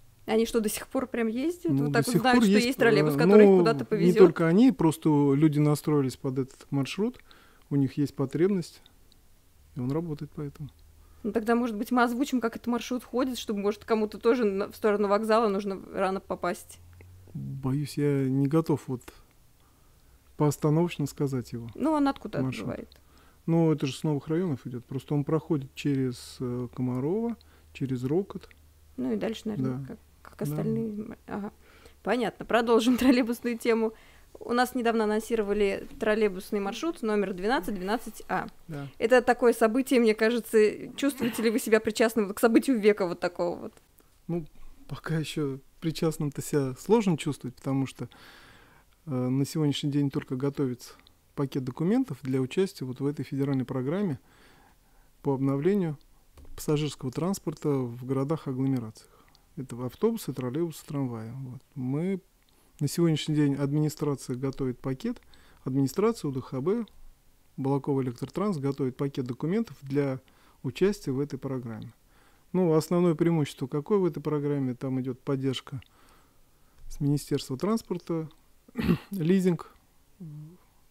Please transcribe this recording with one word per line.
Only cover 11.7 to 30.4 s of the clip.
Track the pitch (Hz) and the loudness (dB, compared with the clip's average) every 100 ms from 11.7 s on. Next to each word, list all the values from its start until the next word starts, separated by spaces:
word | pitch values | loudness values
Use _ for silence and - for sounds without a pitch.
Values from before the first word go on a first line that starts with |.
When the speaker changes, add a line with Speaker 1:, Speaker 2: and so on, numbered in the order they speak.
| 208 | -4
Speaker 1:
быть, | 220 | 0
мы | 247 | 2
озвучим, | 240 240 277 247 | 2 0 -2 0
как | 226 - | -2 -4
этот | 233 | -4
маршрут | 240 - 247 | -4 -4 -8
ходит, | - 240 262 233 | -4 -2 -2 -4
чтобы, | - 202 | -6 -2
может, | 202 208 | -2 -4
кому-то | - 220 214 202 | -2 0 0 0
тоже | 233 247 214 | 2 2 2
на, | 190 202 | 0 -6
в | - | -2
сторону | 220 202 202 | 0 2 2
вокзала | 208 220 220 220 | 2 4 2 2
нужно | 196 196 190 - | 0 -4 -8 -8
рано | - 190 190 | -4 -2 -2
попасть. | - 180 175 180 - - - - - - - | -6 -6 -4 -6 -10 -20 -20 -20 -20 -20 -16
Speaker 2:
Боюсь, | 139 135 135 135 139 143 - | -10 -10 -6 -2 -2 -4 -2
я | 143 139 131 | 0 2 0
не | 135 139 | 0 2
готов | 160 156 143 - | 2 0 -4 -4
вот | 127 - - - _ _ _ _ _ _ _ - _ _ - | -10 -10 -20 -20 _ _ _ _ _ _ _ -20 _ _ 0
поостановочно | 147 - 156 156 170 - 139 | 0 2 2 2 0 -2 -6
сказать | - 143 131 117 | -2 -4 -4 -6
его. | 117 117 - | -10 -12 -4
Speaker 1:
Ну, | 294 | 0
он | 302 277 | 2 0
откуда | 269 214 - | -2 -6 -4
Speaker 2:
Маршрут. | 131 220 269 | -4 -4 -8
Speaker 1:
отбывает? | - - - _ - - _ - | -8 -12 -20 _ -20 -20 _ 0
Speaker 2:
Ну, | 165 160 | 2 4
это | 151 139 | 2 -2
же | |
с | - | -4
новых | 160 143 - | -2 -2 -2
районов | 160 185 131 127 | -2 -2 -4 -8
идет. | 123 - | -12 -8
Просто | 131 - | -10 -4
он | 147 | -2
проходит | 139 156 - 156 135 | 0 -2 0 -4 -4
через, | - 147 135 131 120 - - | -6 -2 0 -2 -4 -14 -10
э, | 127 123 123 - | -6 -6 -8 -4
Комарова, | 127 127 143 214 233 220 - - - | -4 -2 -2 -2 -4 -6 -14 -20 -20
через | - 135 127 | -8 -6 -4
Рокот. | 131 170 202 180 - - - _ - - | -2 -2 -2 -10 -16 -20 -20 _ -18 -8
Speaker 1:
Ну | 254 | -4
и | 214 | -2
дальше, | 226 220 220 | -4 -6 -6
наверное, | 214 - 127 | -4 -4 -4
Speaker 2:
Да. | 131 | -8
Speaker 1:
как, | - _ _ | -14 _ _
как | - | -20
Speaker 2:
Да. | - | -8